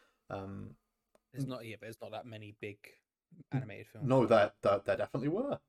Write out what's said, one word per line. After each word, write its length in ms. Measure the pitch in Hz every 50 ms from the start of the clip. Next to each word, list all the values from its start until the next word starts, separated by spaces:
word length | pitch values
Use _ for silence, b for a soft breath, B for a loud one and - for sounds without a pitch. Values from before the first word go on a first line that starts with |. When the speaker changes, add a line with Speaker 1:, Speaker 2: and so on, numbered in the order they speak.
| b b b b _ -
Speaker 1:
Um, 440 | 98 98 98 98 98 98 101 104 - - _ _ _ _ _ _ _ _ _ _
Speaker 2:
There's 140 | - 135 139
not, 200 | 131 127 117 113
yeah, 100 | 113 104 98
there's 200 | 104 110 113 -
not 120 | 113 101
that 120 | 107 107 -
many 260 | 117 113 107 107 104 104 _
big 180 | 113 104 101 - - - - _ _ _ _ _ _ _ - - - _
Speaker 1:
N-, 60 | - 131
Speaker 2:
animated 300 | 131 104 98 104 104 -
films. 200 | - 110 - 120
Speaker 1:
no, 160 | 131 135 117
there, 260 | 104 117 107 101 - - _
there, 160 | - 104 98 101 -
there 120 | - 98
definitely 320 | 95 101 - - 135 135 147
were. 300 | 170 214 269 285 185 - -